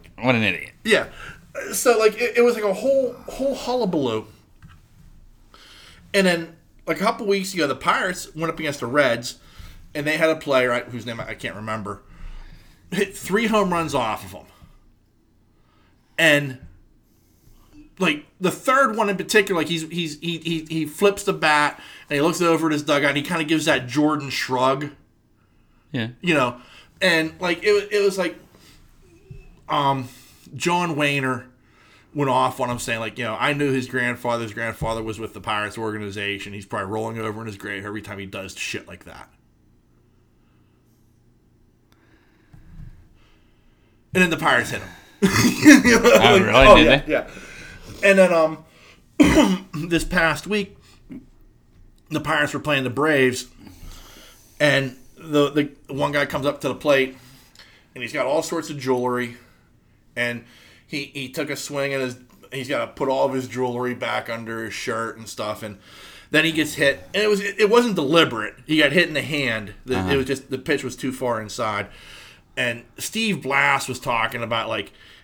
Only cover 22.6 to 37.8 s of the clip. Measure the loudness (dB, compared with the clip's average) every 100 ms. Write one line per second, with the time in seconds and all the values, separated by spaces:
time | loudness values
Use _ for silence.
22.6 | 2 -2 0 2 2 0 -2 -4 0 0
23.6 | 2 0 0 0 2 0 -4 -6 -2 0
24.6 | 2 0 -4 -12 _ _ _ _ _ _
25.6 | _ _ _ -6 -6 -4 0 2 0 -2
26.6 | -14 -20 -20 _ 0 2 0 -4 -4 -2
27.6 | 2 2 2 0 0 0 -4 -6 -16 -20
28.6 | -20 -20 -20 _ _ -20 -20 -20 -20 -20
29.6 | -6 0 0 0 -4 -14 -20 -20 -20 -6
30.6 | -2 0 0 0 0 0 0 -2 -6 _
31.6 | _ _ _ _ _ -4 0 2 2 0
32.6 | -4 -4 -4 -4 -6 -6 -6 -2 -2 0
33.6 | 0 0 -2 -2 -2 -2 -2 -4 -4 -6
34.6 | -8 -6 -4 -4 -6 -8 -10 -10 -6 -4
35.6 | -4 -6 -6 -6 -8 -6 -6 -6 -8 -14
36.6 | -10 -8 -6 -6 -6 -6 -8 -8 -10 -12
37.6 | -10 -10